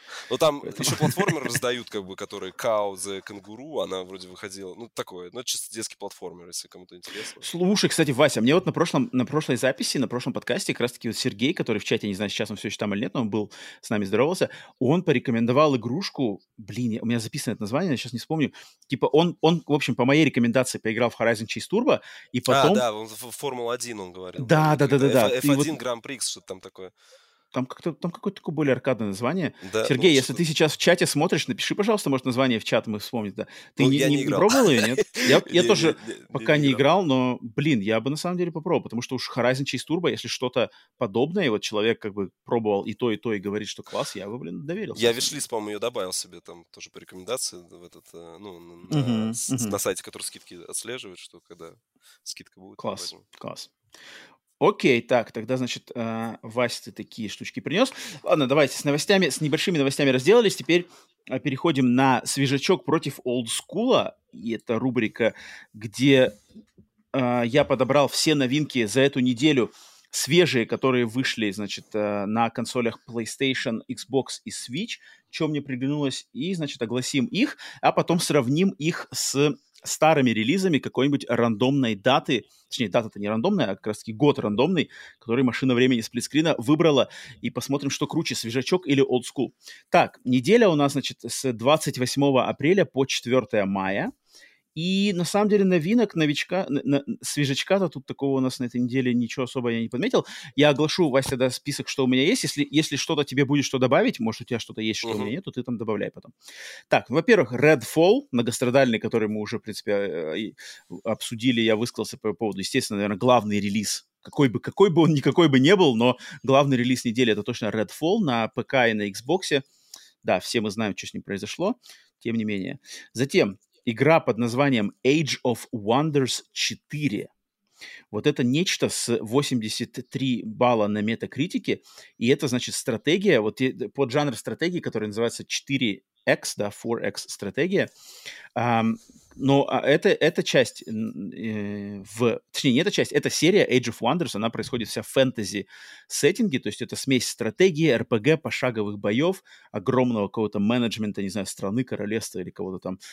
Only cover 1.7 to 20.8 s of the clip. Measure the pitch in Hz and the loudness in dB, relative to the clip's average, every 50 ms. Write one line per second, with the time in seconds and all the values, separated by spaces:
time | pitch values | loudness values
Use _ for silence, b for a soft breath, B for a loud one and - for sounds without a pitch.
1.7 | 123 123 113 - - 107 95 90 95 - 104 - - 101 95 95 - - - 123 | -4 -4 -6 -8 -10 -10 -10 -10 -12 -12 -12 -12 -10 -10 -10 -10 -10 -4 -2 0
2.7 | 110 107 104 101 98 92 92 101 98 95 - - 104 101 92 101 107 113 135 160 | 0 0 0 -2 -4 -8 -10 -8 -8 -10 -10 -12 -16 -16 -16 -18 -18 -18 -16 -8
3.7 | 151 117 92 87 95 95 92 90 95 95 92 92 92 92 - 101 92 98 98 92 | -6 -6 -4 -4 -6 -8 -8 -10 -14 -16 -16 -18 -18 -16 -16 -14 -14 -14 -14 -16
4.7 | 87 92 117 110 _ - 117 - - 76 87 90 98 120 131 - - - - - | -14 -16 -18 -14 _ -12 -12 -12 -12 -16 -16 -14 -14 -12 -8 -8 -8 -8 -8 -12
5.7 | - 110 107 - - _ 101 101 - - 95 90 85 87 85 90 87 - - 90 | -10 -10 -10 -10 -12 _ -14 -14 -14 -12 -14 -14 -14 -16 -20 -14 -12 -12 -14 -14
6.7 | - 90 92 _ 90 90 - - - 101 110 - - - - - - 170 180 180 | -20 -20 -20 _ -20 -20 -18 -14 -12 -12 -12 -12 -14 -14 -14 -10 -4 0 2 2
7.7 | 208 190 - 175 - - 160 151 131 113 156 139 - 117 107 123 151 185 - 160 | 2 2 2 0 2 2 2 2 4 4 4 4 4 2 2 4 4 2 2 0
8.7 | 135 147 165 170 - 147 123 - - 127 123 - 139 151 151 - 135 113 - 127 | 0 0 -2 0 2 0 0 0 0 -2 -2 0 -2 -4 0 0 -2 0 0 0
9.7 | 135 - 123 - - 156 123 104 117 123 - 135 - 104 - - 120 190 - - | 0 0 -4 -4 -2 -2 -2 -2 -4 -6 -6 -6 -8 -6 -4 -4 -4 -2 -2 -4
10.7 | - - 123 117 - - - 117 101 - - 127 - 101 127 139 - - 147 - | -2 -2 -2 -4 -4 -6 -8 -8 -6 -4 -4 -4 -2 0 -2 -2 0 -2 -2 -2
11.7 | 113 104 - - 123 107 - 104 98 92 107 98 - - 113 - 107 98 - 110 | -2 -4 0 -2 -2 -2 -2 -4 -4 -4 -4 -6 -4 -6 -6 -6 -6 -8 -8 -8
12.7 | - - 113 104 98 101 120 - - 151 120 104 101 110 104 - B B B B | -6 -4 -4 -4 -2 -4 -4 -4 -4 -4 -4 -2 -2 -4 -4 -4 B B B B
13.7 | B B - - 120 104 104 95 98 104 131 156 185 - - - B B B B | B B -8 -4 -4 -2 -2 0 2 2 2 2 2 -2 -2 -4 B B B B
14.7 | B _ 131 117 156 180 - 170 143 123 - - 117 113 117 113 123 139 156 151 | B _ 0 2 2 2 2 2 0 0 0 0 0 0 0 2 4 4 4 4
15.7 | 139 120 107 113 123 180 196 - - - 139 110 98 - _ _ _ - 110 92 | 2 0 -2 -4 -6 -4 -6 -8 -4 -4 -2 -2 -2 -6 _ _ _ -20 -16 -12
16.7 | 107 120 123 117 107 107 - 110 120 117 107 - - 147 - - 104 - 107 98 | -6 -4 -4 -4 -4 -4 -2 -2 -2 -2 -2 -4 -8 -6 -6 -6 -6 -6 -6 -4
17.7 | 117 151 190 185 135 110 - 127 - 113 - _ 160 160 139 110 B B B B | -2 -2 0 0 -2 -4 -4 -8 -10 -12 -8 _ -2 -2 -2 -2 B B B B
18.7 | B B _ _ - 110 - 143 - 151 170 175 147 - - 160 175 165 - - | B B _ _ -2 0 0 4 6 6 4 4 0 2 2 4 4 2 0 0
19.7 | 147 147 - - 120 - 120 127 139 156 160 135 - 131 120 120 110 131 127 - | 0 0 0 -2 0 2 4 4 6 6 4 4 4 2 2 4 2 2 0 0
20.7 | - 104 | -4 -6